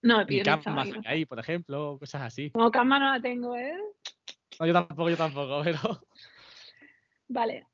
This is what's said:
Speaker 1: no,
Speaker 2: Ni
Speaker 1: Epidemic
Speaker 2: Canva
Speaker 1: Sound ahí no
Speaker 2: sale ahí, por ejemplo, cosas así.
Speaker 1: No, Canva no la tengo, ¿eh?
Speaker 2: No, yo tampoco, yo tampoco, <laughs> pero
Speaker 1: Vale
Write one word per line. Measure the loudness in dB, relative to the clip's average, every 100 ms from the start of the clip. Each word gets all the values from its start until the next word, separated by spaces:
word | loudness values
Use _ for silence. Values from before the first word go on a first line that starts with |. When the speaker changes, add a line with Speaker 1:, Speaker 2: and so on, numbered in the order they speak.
Speaker 1:
no, | 6 4
Speaker 2:
Ni |
Speaker 1:
Epidemic | 4 2 2
Speaker 2:
Canva | 2
Speaker 1:
Sound | 0 -4
ahí | -4
no | -6
Speaker 2:
sale | -4
ahí, | -4 -4
por | -8
ejemplo, | -6 -6 -6 -6 -6 -8
cosas | -10 -8
así. | -8 -8 -6 4
Speaker 1:
No, | 4
Canva | 6 4 4
no | 4
la | 0
tengo, | -2 -4 -6 -6
¿eh? | -8 -8 -10 -12 -18 _ -20 -20 _ -2
Speaker 2:
No, | 4
yo |
tampoco, | 4 2 -2 0
yo | 0
tampoco, | 0 -2 -4 -2
<laughs> |
pero | -2 0 -2 -6 _ -20 -20 -20 -20 -20 -20 _ -20 _ _ _ _
Speaker 1:
Vale | -2 -2 -4 _